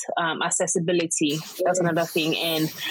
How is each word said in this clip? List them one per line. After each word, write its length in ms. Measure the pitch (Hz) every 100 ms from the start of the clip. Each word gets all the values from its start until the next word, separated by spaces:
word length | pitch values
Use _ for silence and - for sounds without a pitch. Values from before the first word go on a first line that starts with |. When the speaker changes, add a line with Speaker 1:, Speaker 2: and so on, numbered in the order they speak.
| - -
Speaker 1:
um, 260 | 170 156
accessibility. 960 | 170 - 175 180 165 175 160 - 151 156 - -
That's 140 | 180 180
Speaker 2:
Okay. 100 | 175
Speaker 1:
another 160 | 160 165
thing. 300 | 175 156 -
And 360 | 165 156 156 - -